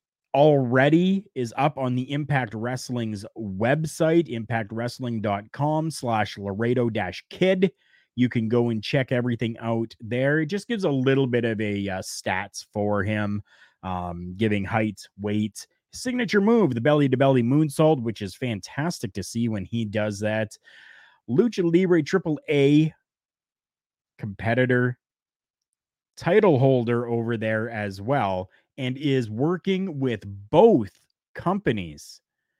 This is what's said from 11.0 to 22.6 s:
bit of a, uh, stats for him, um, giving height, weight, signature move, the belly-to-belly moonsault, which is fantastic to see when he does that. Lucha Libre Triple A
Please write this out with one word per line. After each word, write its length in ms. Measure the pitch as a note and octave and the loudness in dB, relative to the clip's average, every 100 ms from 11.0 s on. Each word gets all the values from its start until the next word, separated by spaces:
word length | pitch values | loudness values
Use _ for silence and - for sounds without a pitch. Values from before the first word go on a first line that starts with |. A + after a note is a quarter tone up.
| C3 C3+ C3+ | 2 2 2
bit 200 | A#2+ A#2 | 0 0
of 140 | G#2+ | -2
a, 280 | G#2+ G2+ G2 | -2 -2 -4
uh, 120 | F#2+ | -6
stats 640 | G2 - - F#2 G2+ - - | -8 -8 -6 -4 -6 -12 -12
for 300 | G#2+ G#2 G2+ | -4 -2 0
him, 400 | G2 G#2+ G#2 G#2 - _ _ _ | 0 -2 -2 -6 -10 _ _ _
um, 540 | F#2+ F2+ F2 E2+ F2+ F#2 | -8 -8 -8 -10 -10 -4
giving 260 | A2 G2+ | -2 0
height, 380 | F#2 A#2 A2 G2 - - | -2 -2 -2 -4 -16 -10
weight, 460 | G2+ G#2 G#2+ - - _ _ | -4 -2 -4 -6 -20 _ _
signature 480 | - B3+ B3 A3 G#3 | -12 -6 -4 0 2
move, 340 | G3 A#3 F3 A#2 | 4 4 4 2
the 60 | |
belly-to-belly 640 | B2 D3+ C#3+ B2+ C3+ C3 | 2 4 4 4 4 4
moonsault, 580 | A#2 C#3+ D#3 C3+ D#3 D3+ | 4 2 2 2 2 2
which 200 | A#2 G#2+ | -2 -6
is 140 | G2+ - | -8 -6
fantastic 800 | B2+ G#2 - - D#3+ - A2 | -6 -6 -8 -6 -6 -6 -8
to 100 | G2+ | -8
see 240 | F#2 A#2 A#2 | -8 -4 -2
when 180 | G#2+ F#2+ | -4 -6
he 200 | A#2 A2 | -6 -4
does 340 | G#2+ G#2+ G2 | -2 -4 -2
that. 360 | G#2+ A2 G#2+ - _ - - - - _ - | -4 -2 -4 -8 _ -20 -20 -20 -20 _ -4
Lucha 340 | B2+ A#3 G#3 | 0 0 0
Libre 400 | E3+ E3+ F#3 F3 | 2 2 4 2
Triple 360 | C#3+ F3 D#3+ D3+ - | 2 0 0 -4 0
A 440 | D3 | 4